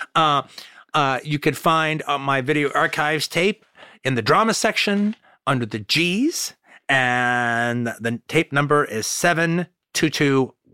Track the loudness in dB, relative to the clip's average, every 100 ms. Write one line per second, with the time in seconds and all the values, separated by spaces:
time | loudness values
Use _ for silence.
0 | -4 0 2 2 -2 -12 -20 -20 _ 0
1 | 0 0 -2 -2 0 0 2 2 2 -2
2 | -2 -2 0 0 0 0 0 0 0 0
3 | -2 -2 -2 0 0 -2 _ _ -20 -8
4 | -2 0 2 4 4 2 0 0 0 0
5 | 0 -4 _ _ -2 -2 -2 -6 -2 -2
6 | 0 0 -2 -2 -8 -12 _ -14 0 2
7 | 2 2 0 0 0 0 -2 -2 -4 -4
8 | -6 -6 -2 -2 0 0 2 2 0 -4
9 | -6 -2 0 2 0 -2 -4 _ _ -2
10 | -2 2 2 2 0 -4 _